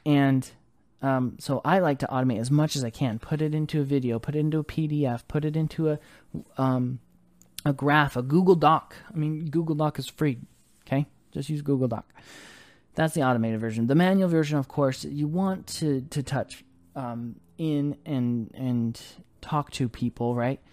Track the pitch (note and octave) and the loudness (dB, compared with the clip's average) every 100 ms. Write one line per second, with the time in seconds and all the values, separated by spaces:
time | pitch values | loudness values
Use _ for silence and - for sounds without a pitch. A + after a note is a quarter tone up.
0 | D#3 C#3+ C#3 C3+ - - _ _ _ - | 2 4 4 2 -2 -14 _ _ _ -6
1 | C#3 C3 B2 - - C3 C#3+ F#3+ E3 C3+ | -2 0 -2 -6 -4 -2 2 4 4 0
2 | - C3 C3 A2 B2 D3 D3+ C#3+ A#2+ - | -2 0 0 0 2 2 2 -2 -4 -2
3 | C3 A2 - D3+ D#3 D3+ D3+ D#3 C#3 C#3+ | -2 -2 -4 -2 0 -2 -2 -2 0 0
4 | B2+ A2+ - D3 D3+ D#3 D3+ - D#3 D3 | 0 -2 -2 0 0 0 -2 -4 -2 0
5 | C3+ A#2+ - D3+ D3+ D#3 D#3 - D#3+ D3+ | 0 -2 -4 -2 -2 -2 -2 0 -2 -2
6 | - - _ - - - C3+ B2+ B2 B2+ | -8 -20 _ -16 -12 -2 0 0 -2 -6
7 | _ _ _ _ _ - D3 C3+ C#3 D3 | _ _ _ _ _ -4 -2 0 4 4
8 | C#3+ B2 B2+ E3 F#3 E3+ D3 D#3+ - - | 4 0 2 4 6 6 6 4 0 -20
9 | - D#3+ D3+ D#3 D#3+ D#3+ D#3+ D3+ D3+ - | -10 -4 -4 -4 -2 -2 0 0 0 -2
10 | C3 - D3+ B2 - _ _ _ - C3+ | -8 0 0 0 -10 _ _ _ -2 -2
11 | D3 _ _ D3 C#3 D3+ D3 C3+ B2+ A2 | -2 _ _ -10 -6 -4 0 0 0 -2
12 | - - - - - - - _ _ - | -10 -20 -20 -20 -20 -20 -20 _ _ 0
13 | D#3+ D#3+ C3 A#2+ A2+ A2 A2+ A2 A#2 D3+ | 0 2 2 2 0 -2 -2 0 4 6
14 | F3+ G3 F#3 E3 D3 D3 C3+ - C#3 C3 | 6 4 4 2 2 0 -2 0 0 -2
15 | D3 C#3+ D3 E3+ F#3+ F#3 - - D#3 C3+ | -6 -4 -2 0 -2 -4 -8 -4 -2 -2
16 | C3+ D3 C3 C3+ G#2 - - _ _ C#3+ | -4 -8 -4 -4 -4 -10 -20 _ _ -12
17 | B2 A#2 A#2+ F#2+ _ - D#3+ D3 C#3+ C#3 | -10 -8 -10 -12 _ -6 -2 0 -2 -4
18 | - C3+ A#2+ A#2+ A2 - C3 A#2+ A#2 A#2 | -6 -2 0 -2 -4 -6 -2 0 -2 -4
19 | - - - - - D3+ - - B2+ - | -14 -20 -20 -16 -4 -4 -2 -4 -4 -2
20 | A#2+ - A#2+ A#2+ A#2+ C#3 _ | -6 -2 -2 0 -2 -4 _